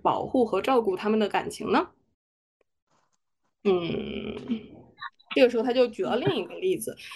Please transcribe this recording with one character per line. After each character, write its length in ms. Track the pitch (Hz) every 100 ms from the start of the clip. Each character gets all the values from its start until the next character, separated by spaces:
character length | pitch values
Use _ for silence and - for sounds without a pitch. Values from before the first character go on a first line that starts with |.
保 240 | - 101 -
护 180 | 262
和 160 | 220 190
照 220 | 262 254
顾 140 | 208 185
他 140 | 214
们 100 | 220
的 100 | 202
感 180 | 185 -
情 240 | - 185
呢？ 180 | 240 359 _ _ _ _ _ _ _ _ _ _ _ _ _ _ _ _ _ 202
嗯， 720 | 180 165 - 69 - - - - 220 - - - _ - - _ 285
这 60 |
个 80 | 247
时 80 | 226
候 60 |
他 80 | 247
就 140 | 247 240
举 160 | -
了 140 | 165 214
另 180 | 370 311
一 80 | 175
个 100 | 170
例 200 | 185 190
子， 200 | - - -